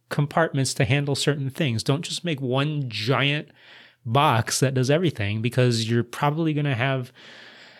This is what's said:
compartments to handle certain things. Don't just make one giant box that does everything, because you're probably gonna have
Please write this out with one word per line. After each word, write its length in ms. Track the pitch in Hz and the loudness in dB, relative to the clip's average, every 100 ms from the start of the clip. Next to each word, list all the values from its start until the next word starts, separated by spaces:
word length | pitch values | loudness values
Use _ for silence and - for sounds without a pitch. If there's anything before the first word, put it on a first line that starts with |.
| - | -6
compartments 600 | - 147 - 165 135 131 | -2 0 0 0 0 -2
to 140 | - 135 | 0 0
handle 280 | 143 143 | 0 0
certain 360 | 139 - 139 135 | 0 0 -2 -4
things. 320 | - 156 113 | -2 -2 -2
Don't 180 | - 160 | 0 -2
just 240 | 160 - | -4 -6
make 160 | 175 139 | -6 -4
one 480 | 131 127 143 151 131 | -2 0 0 -2 -6
giant 600 | 107 107 127 139 147 147 _ - - - _ 120 | -4 0 0 2 -2 -6 _ -20 -20 -20 _ -2
box 540 | 127 151 113 - - | 4 4 4 2 0
that 120 | 131 | 0
does 180 | 127 127 | 2 2
everything, 520 | 147 180 - 101 107 | 2 2 0 -2 -2
because 480 | 117 120 123 113 113 | -2 2 2 2 2
you're 120 | 117 | 0
probably 520 | 117 - 147 151 165 | 0 -2 0 0 0
gonna 200 | 151 147 | 0 0
have 380 | 120 131 135 127 - - - - - - | 0 0 -2 -6 -12 -20 -20 -20 -20 -20